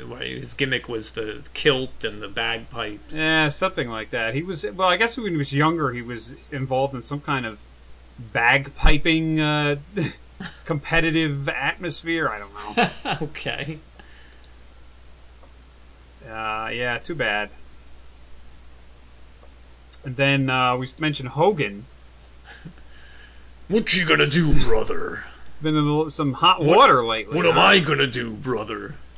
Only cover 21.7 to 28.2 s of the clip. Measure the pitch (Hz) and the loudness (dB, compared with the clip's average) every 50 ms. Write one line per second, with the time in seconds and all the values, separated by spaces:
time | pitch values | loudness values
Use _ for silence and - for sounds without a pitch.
21.7 | 101 101 120 - - - - - - - - - - - - - - - - - | -4 -10 -16 -18 -20 -20 -20 -20 -20 -20 -20 -20 -20 -20 -20 -20 -20 -18 -18 -18
22.7 | - - - - - - - - - - - - - - - - - - - - | -18 -18 -20 -20 -20 -20 -20 -20 -20 -20 -20 -20 -20 -20 -20 -20 -20 -16 -8 -2
23.7 | 175 226 220 - - 185 175 156 156 - - 147 139 170 170 156 165 - - - | 0 0 2 2 0 0 2 4 4 4 4 4 4 4 6 8 8 8 10 10
24.7 | - - 110 - - - - - - - - - - - - - - - 151 156 | 8 6 6 2 0 0 0 -2 -6 -10 -12 -14 -16 -14 -14 -12 -10 -6 -2 0
25.7 | 156 151 147 147 147 151 160 156 139 - 156 143 127 120 156 175 185 180 156 147 | 2 2 2 2 2 2 0 -2 -2 -2 -2 -2 0 2 4 4 4 4 4 6
26.7 | 170 208 269 240 160 127 120 113 110 113 104 104 - 156 175 170 160 165 175 190 | 8 8 8 8 8 6 4 2 0 -2 -4 -4 -2 2 2 4 4 6 6 6
27.7 | 202 196 156 143 151 139 139 131 117 127 | 6 6 4 2 2 0 0 0 -2 -4